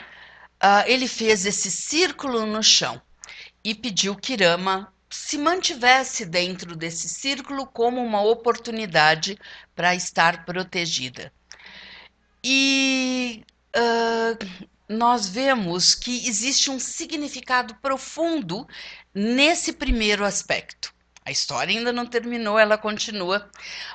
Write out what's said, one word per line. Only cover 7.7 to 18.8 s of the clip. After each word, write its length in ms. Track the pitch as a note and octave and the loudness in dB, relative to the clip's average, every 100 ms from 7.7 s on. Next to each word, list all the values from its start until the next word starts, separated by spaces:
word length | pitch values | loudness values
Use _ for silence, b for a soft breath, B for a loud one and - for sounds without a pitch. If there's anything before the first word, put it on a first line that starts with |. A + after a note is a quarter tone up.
| - A#3 B3 | 0 0 0
uma 200 | A#3 G#3 | 0 2
oportunidade 1160 | G#3+ A#3 A#3 A#3 A#3+ A3+ G#3 D#3+ D3+ D#3+ F#3+ G3+ B B B - | 4 2 2 -2 -4 -6 2 6 6 4 0 -8 B B B 0
pra 180 | F3 | 0
estar 520 | F3+ - - E3 E3+ - | 0 -2 2 4 2 -4
protegida. 880 | E3+ F#3 F#3 E3 D3 B2+ G2 D#2 _ - B B B B B B _ _ _ | -6 -4 -4 -4 -4 -6 -12 -18 _ -20 B B B B B B _ _ _
E, 1000 | B3+ C4+ C4+ C4+ C4+ C4 B3+ B3+ B3 A3 - _ _ A#3 | 0 2 4 2 2 0 0 -2 -4 -8 -18 _ _ 0
ah, 640 | A#3 A#3 A3+ A3+ A3+ A3+ F#3+ F#3 - _ - | 2 2 0 0 0 -2 -8 -12 -20 _ -6
nós 400 | A3 A#3+ A#3+ G3 | 0 2 2 0
vemos 680 | G#3 C4+ B3 F3 F3 - - | 0 2 2 0 2 2 2
que 320 | A#3+ B3 A3+ | -2 -6 -4
existe 420 | G#3 B3+ C4 C#4 | -4 -2 0 0
um 100 | C4 | -4
significado 920 | - - C4 D4+ D4 B3+ - B3+ A3+ A3 | -8 -10 -8 -8 -8 -10 -2 -2 -2 -6
profundo 920 | C4+ C4 - D4 E4 D#4+ E3+ G3+ - B | -4 -4 -6 -4 -2 -2 -4 -8 -10 B